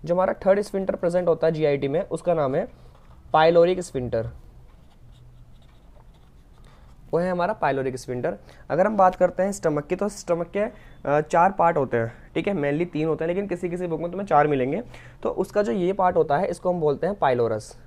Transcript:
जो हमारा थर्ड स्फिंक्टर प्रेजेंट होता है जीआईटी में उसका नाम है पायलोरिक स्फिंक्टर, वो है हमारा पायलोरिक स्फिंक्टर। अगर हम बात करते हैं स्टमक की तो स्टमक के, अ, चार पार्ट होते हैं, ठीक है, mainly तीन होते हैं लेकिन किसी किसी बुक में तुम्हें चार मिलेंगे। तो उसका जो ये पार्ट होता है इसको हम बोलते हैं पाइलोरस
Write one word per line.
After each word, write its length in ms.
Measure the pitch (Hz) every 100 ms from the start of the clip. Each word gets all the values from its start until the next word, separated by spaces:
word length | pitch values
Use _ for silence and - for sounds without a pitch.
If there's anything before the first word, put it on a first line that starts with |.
जो 100 | 151
हमारा 200 | 175 190 - 196
थर्ड 140 | 202
स्फिंक्टर 360 | 208 196 190 202
प्रेजेंट 320 | 175 175 180
होता 180 | 160 160
है 60 |
जीआईटी 360 | 156 156 143 139
में 120 | 151
उसका 320 | - - 175
नाम 200 | 165 139
है 140 | 143 226 - - - - - -
पायलोरिक 480 | 156 160 170 170 185
स्फिंक्टर, 500 | 175 135 123 113 113 - - - - - - - - - - - - - - - - - - - - - - - - - - - -
वो 60 | 160
है 100 | 180
हमारा 220 | 180 180
पायलोरिक 440 | 214 151 135 131 127
स्फिंक्टर। 400 | - 127 147 202 - - -
अगर 160 | 143 196
हम 100 | 214
बात 180 | 185
करते 280 | - 180 -
हैं 100 | 185
स्टमक 340 | 190 165 147 147
की 100 | 185
तो 120 | 202
स्टमक 420 | - - 170 170
के, 100 | 202
अ, 600 | 214 - - - 139 147
चार 300 | 151 170 185
पार्ट 240 | 196 170 165
होते 200 | 127 120
हैं, 160 | 113 - -
ठीक 140 | - -
है, 60 |
mainly 320 | 190 143 147 180
तीन 160 | 151 160
होते 160 | 151
हैं 40 | 160
लेकिन 200 | 180 202
किसी 200 | 180 180
किसी 160 | 170 180
बुक 140 | 160
में 100 | 175
तुम्हें 160 | 180 202
चार 200 | 147 151
मिलेंगे। 360 | 139 127 170 247 - - -
तो 80 | -
उसका 320 | - 196 208
जो 100 | 208
ये 200 | 220 175
पार्ट 240 | 196 185 180
होता 220 | 143 143
है 100 | 196
इसको 240 | 175 180
हम 80 | 180
बोलते 260 | 151 135 170
हैं 120 | 208
पाइलोरस 580 | 147 123 113 107 - -